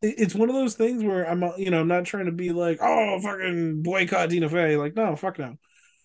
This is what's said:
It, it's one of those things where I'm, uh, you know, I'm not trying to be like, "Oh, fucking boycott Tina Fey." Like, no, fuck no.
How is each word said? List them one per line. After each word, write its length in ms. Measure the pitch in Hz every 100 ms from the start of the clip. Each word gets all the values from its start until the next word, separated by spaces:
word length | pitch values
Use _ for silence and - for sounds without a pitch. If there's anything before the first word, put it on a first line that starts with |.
It, 140 | 214 254
it's 180 | 202
one 140 | 202 233
of 60 |
those 220 | 269 254 -
things 280 | 226 247
where 200 | 214 185 165
I'm, 160 | 175
uh, 120 | 175 180
you 120 | 190
know, 80 | 165
I'm 80 | 160
not 180 | 180 -
trying 200 | 202 180
to 60 |
be 200 | 170 180
like, 260 | 170 170 160
"Oh, 400 | 240 233 208 190
fucking 600 | 202 196 185 170 165 156
boycott 480 | 165 190 180 190 165
Tina 180 | 175 156
Fey." 280 | 170 160 151
Like, 180 | 147 202
no, 180 | 214 151
fuck 220 | 190 180
no. 180 | 131 143 _ _ _ _